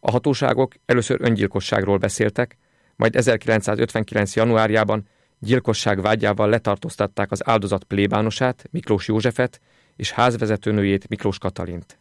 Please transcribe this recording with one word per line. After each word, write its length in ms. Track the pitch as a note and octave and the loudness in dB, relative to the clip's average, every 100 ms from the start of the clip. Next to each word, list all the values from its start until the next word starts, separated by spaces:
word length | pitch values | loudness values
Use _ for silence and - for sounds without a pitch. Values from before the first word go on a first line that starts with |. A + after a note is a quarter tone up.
A 100 | - | 0
hatóságok 640 | A#2+ D3 C3 C3 A#2+ C3 _ _ | 0 0 0 0 0 -2 _ _
először 340 | B2 A2+ C3 | 0 0 -2
öngyilkosságról 760 | B2 A2 G2+ G2 - G#2+ G2 G2+ | 0 0 0 -2 -2 -2 2 0
beszéltek, 580 | F#2+ - G#2+ - B2 _ _ _ _ _ | 0 -2 -2 0 -6 _ _ _ _ _
majd 200 | A2 A#2 | 0 2
ezerkilencszázötvenkilenc 1200 | B2 A2+ - A2 G2+ G#2+ A#2 A2+ G#2+ A2 G2+ - | 2 0 2 0 0 -2 -2 -2 -2 -2 -2 0
januárjában 720 | A2+ A2+ A2 A2 G#2+ G#2+ G2+ _ _ _ | 2 4 4 2 2 -2 -4 _ _ _
gyilkosság 640 | G#2 B2+ A#2+ A2 - G2 | 0 0 2 -2 0 0
vágyával 480 | G2 A2 G#2 G#2 G#2+ | 2 2 2 2 2
letartóztatták 840 | A2+ A2 G2+ - - G2+ - G2+ | 2 0 -4 -4 -4 -4 -2 -4
az 160 | G2+ - | -4 0
áldozat 380 | A2+ G2 G2 | 0 2 -4
plébánosát, 800 | - G2+ G2+ G#2 A2 - B2+ B2 - | -4 -2 0 0 -2 -2 -2 -4 -8
Miklós 380 | - - G2+ - | -10 -2 -2 0
Józsefet, 520 | A2 A#2 - B2 - _ _ _ _ | 0 0 0 -4 -4 _ _ _ _
és 140 | A2 | -8
házvezetőnőjét, 1000 | - B2 A#2 G#2+ G#2+ - G#2+ G2 G2 - | 2 2 2 0 0 0 0 2 0 -2
Miklós 300 | G#2+ G#2 F#2+ | -4 -4 -4
Katalint. 600 | F#2+ - F2 F2 - - | -6 -6 -10 -10 -14 -20